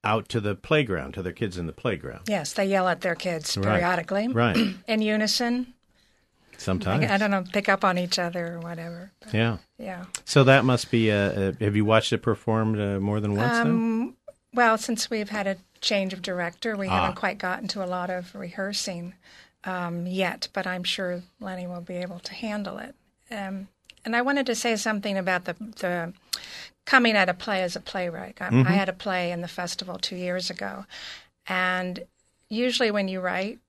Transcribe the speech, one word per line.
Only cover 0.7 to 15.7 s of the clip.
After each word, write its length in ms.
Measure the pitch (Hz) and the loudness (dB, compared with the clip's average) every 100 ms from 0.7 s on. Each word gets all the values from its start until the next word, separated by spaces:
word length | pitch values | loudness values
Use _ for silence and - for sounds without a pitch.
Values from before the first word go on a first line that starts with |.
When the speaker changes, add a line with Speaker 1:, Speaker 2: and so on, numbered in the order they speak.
| 156 123 87 67 | 2 4 -2 -2
Speaker 1:
to 80 | 87 | -6
their 100 | 90 | -6
kids 240 | - 110 90 | -4 -4 -4
in 100 | 82 | -6
the 60 | |
playground. 480 | - 127 87 67 57 - | -4 -4 -4 -6 -8 -2
Speaker 2:
Yes, 260 | 202 143 | -2 -2
they 120 | - 196 | -2 2
yell 220 | 196 185 | 2 2
at 140 | 170 | 0
their 140 | 185 170 | -2 -2
kids 400 | 185 165 151 - | -2 -4 -4 0
Speaker 1:
Right. 80 | 98 107 | 2 2
Speaker 2:
periodically. 480 | 175 175 170 196 226 | 2 0 0 -2 0
Speaker 1:
Right. 300 | 117 120 98 | 2 4 4
Speaker 2:
<clears throat> 300 | 208 190 - | 2 -2 -2
In 140 | 220 | 0
unison. 720 | 214 214 214 - 240 247 247 - _ _ _ _ _ _ _ - | 2 2 2 0 0 -2 -4 -12 _ _ _ _ _ _ _ -8
Speaker 1:
Sometimes. 480 | - 92 - 117 220 | -2 0 2 2 2
Speaker 2:
I, 100 | 196 | 2
I 20 | |
don't 140 | 208 | 2
know, 120 | 196 180 | 0 0
pick 160 | 208 202 | 0 2
up 140 | 196 | 4
on 140 | 196 180 | 4 2
each 220 | 180 190 | 0 -2
other 360 | 175 175 170 170 | -2 -4 -6 -8
or 40 | |
whatever. 520 | 170 170 170 170 185 _ | -10 -10 -10 -12 -16 _
But 120 | - | -2
Speaker 1:
Yeah. 240 | 107 117 107 _ - | 2 2 0 _ -14
Speaker 2:
Yeah. 280 | 208 180 180 - - | -10 -10 -10 -12 2
Speaker 1:
So 180 | 147 | 6
that 220 | 131 135 127 | 8 8 8
must 260 | 123 - | 2 2
be, 200 | 120 110 | 2 4
uh, 40 | 104 | 4
uh, 360 | 101 101 95 - | 2 2 0 0
have 160 | 104 104 | 2 2
you 80 | 104 | 6
watched 280 | 110 - | 4 4
it 60 | 110 | 0
performed, 580 | - 104 - 110 110 107 | 0 0 0 0 2 0
uh, 200 | 101 98 | 0 0
more 200 | 101 107 | 0 0
than 160 | 104 101 | 0 0
once 160 | 240 | 2
then? 140 | 233 233 | 2 2
Speaker 2:
Um, 500 | 233 226 226 262 - - - _ | 2 2 0 -2 -8 -20 -20 _
well, 240 | 240 233 220 | 2 4 4
since 320 | 220 226 - | 0 -4 -2
we've 200 | 220 208 | -4 -4
had 180 | 214 196 | -4 -4
a 100 | 190 _ | -4 _